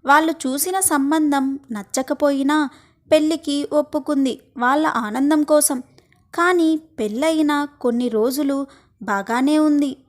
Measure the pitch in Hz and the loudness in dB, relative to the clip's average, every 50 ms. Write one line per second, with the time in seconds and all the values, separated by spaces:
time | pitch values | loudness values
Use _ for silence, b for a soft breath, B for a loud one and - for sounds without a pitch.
0 | _ 254 277 302 320 320 311 320 - 262 254 285 - 370 370 381 370 302 311 285 | _ 4 4 4 4 2 -2 -2 -4 -4 -4 -2 -4 -2 -2 -2 0 0 0 0
1 | 269 277 311 320 311 294 285 277 262 269 269 269 - _ 226 208 196 _ - 262 | 2 2 2 2 2 2 0 0 0 -2 -4 -6 -10 _ -10 -10 -10 _ -6 -6
2 | 254 - 285 - 294 285 285 269 269 269 302 311 302 262 b b b b b b | -4 -4 -2 0 0 0 0 0 0 0 2 0 0 -2 b b b b b b
3 | _ _ 311 311 302 311 330 311 320 294 285 285 285 - - 302 294 294 - 302 | _ _ 2 2 2 2 -2 -2 -4 -4 -4 -4 -4 0 0 -2 -2 0 -4 -6
4 | 285 - 302 277 269 262 220 - _ _ _ - 240 247 269 302 311 320 - 233 | -4 -2 -2 0 0 -2 -2 -6 _ _ _ -4 0 0 2 2 0 0 -2 -2
5 | 233 208 208 254 269 285 311 302 302 - 302 302 294 - 285 247 254 _ _ b | -4 -4 -2 -2 0 2 2 0 2 4 2 2 2 2 -2 -4 -8 _ _ b
6 | b b b b _ _ - - 339 359 370 349 330 320 320 311 320 - _ - | b b b b _ _ -4 0 2 2 2 4 2 2 0 0 -4 -10 _ -6
7 | 220 214 208 233 294 320 320 311 311 294 294 285 285 285 - _ - 247 233 240 | -6 -6 -4 -2 -2 0 2 2 2 0 0 -2 -4 -6 -10 _ -4 -2 -2 0
8 | 247 247 220 214 214 254 254 277 302 277 277 277 277 269 b b b b b _ | -2 -2 0 0 0 0 0 -2 -2 -2 -2 -4 -6 -8 b b b b b _
9 | 202 208 208 196 196 196 226 247 262 285 302 302 311 311 294 294 285 277 254 - | -6 -4 -4 -4 -2 -2 -2 0 2 2 2 4 4 2 2 2 0 -2 -4 -10
10 | _ | _